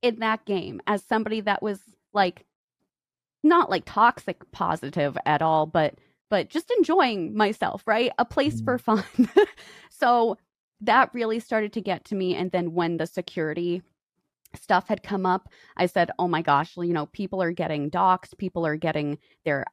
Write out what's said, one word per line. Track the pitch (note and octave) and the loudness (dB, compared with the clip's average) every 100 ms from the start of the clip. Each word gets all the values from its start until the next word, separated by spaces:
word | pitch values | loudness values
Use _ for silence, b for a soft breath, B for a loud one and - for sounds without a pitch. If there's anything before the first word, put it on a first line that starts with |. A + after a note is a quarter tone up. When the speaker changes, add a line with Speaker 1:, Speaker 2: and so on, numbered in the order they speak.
Speaker 1:
in | B3 A3+ | -2 -2
that | A3+ A3 - | -4 -4 -2
game | G3 G2 A2+ - | -4 -4 -8 -2
as | G#3 | -2
somebody | - A3 G#3+ A3 | 0 -2 -2 -4
that | G#3 G3+ | -2 -2
was, | G#3+ G3 _ _ _ | -4 -8 _ _ _
like, | G#3 F#3 - _ _ _ _ _ _ _ _ _ _ | 0 0 0 _ _ _ _ _ _ _ _ _ _
not, | D4+ E4+ - | 4 6 4
like, | F#3 - | -2 -2
toxic | - A#3 - - F3 - | 2 2 2 -8 -10 -14
positive | - E3+ D#3 C#3 D#3+ C#3+ C3+ | -6 -4 -4 -4 -2 -2 -2
at | - D3+ | 0 2
all, | D#3+ D#3+ D#3 | 2 2 2
but, | E3+ D3+ - b b _ | 0 0 -2 b b _
but | G3+ - | -2 -2
just | D#4+ - | -6 -2
enjoying | A#4+ D#4 E4+ B3+ G#3 E3 G#3+ | 0 2 4 2 0 -4 0
myself, | G#3 G#3+ - F#3+ - | 0 0 -4 -4 -2
right? | A3 A#3+ - | 0 0 0
A | |
place | A#3+ - C#4+ A3+ | -2 0 -2 -2
for | A3 A#3+ | -2 -2
Speaker 2:
Mm. | |
Speaker 1:
fun. | - G#3+ - - | 0 0 0 0
<laughs> | A#3+ - G#4 B B B B | 4 4 2 B B B B
So | - B3+ A#3+ A#3 G3 _ _ _ _ | -2 2 4 2 -2 _ _ _ _
that | G#3 A3+ B3+ | 2 4 4
really | B3 A3 A3+ | 0 -4 -4
started | - A3 G#3+ | -2 -2 -2
to | A3+ | -4
get | G3 F3 - | -4 -6 -4
to | |
me. | G3+ F#3 | -4 -2
And | F3 F3+ | -2 -2
then | F3+ F3 | -2 -2
when | E3 E3+ E3 | 0 0 0
the | D#3+ | -4
security | - F3 - D#3 D#3 F3 F3 - _ _ _ _ _ _ - | -6 -8 -4 -4 -4 -4 -4 -8 _ _ _ _ _ _ -20
stuff | - F#3+ - | 0 0 2
had | G#3 | -6
come | - G3+ F#3 | -4 -2 0
up, | F#3 _ B B - | 0 _ B B -2
I | F3+ | 0
said, | - E3+ - | 2 0 0
"Oh | F3 | -2
my | D#3+ | -2
gosh, | E3 C#3+ - - | 2 2 0 -6
you | F3 | -4
know, | E3 D3 | -2 -4
people | - G3 F#3+ | -8 -8 -2
are | F3 | -2
getting | F3 D#3 D3+ D3 | -2 -4 -2 -4
doxxed, | F3+ F#3 F#3 - - | 0 2 2 -2 -10
people | F#3 F3 E3 | -8 -4 -2
are | D#3 | -2
getting | E3 D3+ D3 C#3+ b b | -2 -2 -4 -6 b b
their | - C#3 - | -4 -4 -2